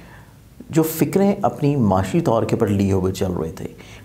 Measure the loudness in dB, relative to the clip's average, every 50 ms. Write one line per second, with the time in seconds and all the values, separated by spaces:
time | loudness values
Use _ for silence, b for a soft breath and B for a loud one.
0 | B B B B B B B B B -20 -20 -20 -16 -2 0 0 0 0 0 -2
1 | -2 0 2 2 2 2 2 0 0 -2 -2 0 0 0 2 2 2 2 4 2
2 | 0 0 0 0 2 2 2 2 2 0 0 0 0 0 2 2 2 2 2 2
3 | 0 -2 -2 -2 -4 -4 -2 -4 -4 -6 -8 -10 -12 -12 -12 B B B B B